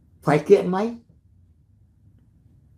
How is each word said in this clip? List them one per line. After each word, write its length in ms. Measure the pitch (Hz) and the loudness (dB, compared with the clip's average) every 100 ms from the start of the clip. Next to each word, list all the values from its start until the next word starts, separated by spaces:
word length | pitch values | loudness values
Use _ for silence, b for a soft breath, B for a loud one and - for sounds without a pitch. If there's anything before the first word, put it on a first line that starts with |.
| _ _ | _ _
phải 220 | - 151 - | -2 -2 2
kiện 240 | 202 180 | 2 2
mày? 260 | 185 226 233 - _ _ _ _ _ _ _ _ _ _ _ _ _ _ _ _ | -4 -6 -8 -20 _ _ _ _ _ _ _ _ _ _ _ _ _ _ _ _